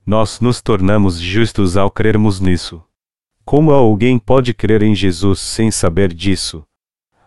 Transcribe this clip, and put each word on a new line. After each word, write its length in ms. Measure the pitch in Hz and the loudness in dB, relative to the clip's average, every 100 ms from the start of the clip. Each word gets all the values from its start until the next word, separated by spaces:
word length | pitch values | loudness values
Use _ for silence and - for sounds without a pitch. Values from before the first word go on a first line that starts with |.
nós 360 | - 110 104 - | -4 -2 -2 -2
nos 200 | 120 120 | -2 -2
tornamos 580 | - 104 95 107 98 85 | -2 0 2 2 2 -2
justos 600 | 87 101 113 - 95 95 | -4 -2 0 0 0 0
ao 120 | 98 | 0
crermos 480 | - 107 107 107 92 | 0 0 0 0 0
nisso. 460 | 95 87 - 85 - _ _ _ _ _ - | 0 -2 -4 -16 -20 _ _ _ _ _ -2
Como 240 | 139 156 | 2 4
alguém 480 | 139 117 104 123 123 | 4 4 2 2 0
pode 340 | - 131 123 | 2 0 0
crer 300 | - 98 107 | -2 0 2
em 120 | 107 | 2
Jesus 460 | 98 98 87 98 95 | 2 0 0 0 -2
sem 300 | - - 113 | -4 -2 -2
saber 420 | - 95 82 98 | 0 -2 0 -2
disso? 500 | 85 95 92 - 80 76 _ _ _ _ _ | -2 -4 -4 -4 -14 -18 _ _ _ _ _